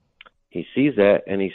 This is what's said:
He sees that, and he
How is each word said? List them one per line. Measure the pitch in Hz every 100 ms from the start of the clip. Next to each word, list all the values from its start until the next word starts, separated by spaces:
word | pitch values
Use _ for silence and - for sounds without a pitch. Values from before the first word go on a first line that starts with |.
| _ _ - _ _
He | 90 80
sees | - 143 113
that, | 101 98 -
and | 98
he | 95